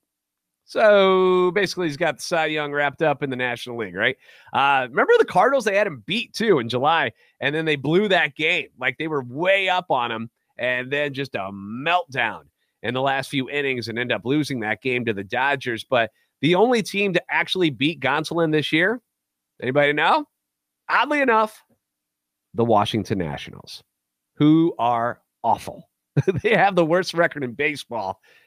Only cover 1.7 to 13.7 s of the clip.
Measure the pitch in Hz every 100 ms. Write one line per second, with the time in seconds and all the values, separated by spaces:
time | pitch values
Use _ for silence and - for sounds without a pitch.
1.7 | 180 170 143 165 - - 170 156 156 147
2.7 | 143 143 131 156 139 143 127 127 117 -
3.7 | 117 101 87 117 127 _ - - 120 139
4.7 | 139 127 151 302 466 - 180 226 277 214
5.7 | 196 208 135 104 214 - - 220 156 113
6.7 | 120 147 165 131 - _ - 135 151 160
7.7 | 143 135 170 208 180 151 147 156 175 -
8.7 | - 127 123 160 147 123 131 180 196 190
9.7 | 180 175 135 120 113 117 _ _ - 123
10.7 | 123 127 143 147 131 139 113 98 101 101
11.7 | 117 156 180 170 131 113 87 - _ _
12.7 | _ 104 123 135 135 131 143 123 143 139